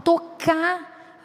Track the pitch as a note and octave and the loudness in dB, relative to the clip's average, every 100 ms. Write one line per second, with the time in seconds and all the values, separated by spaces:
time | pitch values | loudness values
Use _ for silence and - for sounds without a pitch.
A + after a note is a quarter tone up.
0 | E4+ E4+ - - E4 D#4+ E4+ F4+ D4+ - | 2 2 0 -4 0 0 0 -4 -8 -20
1 | - - | -20 -12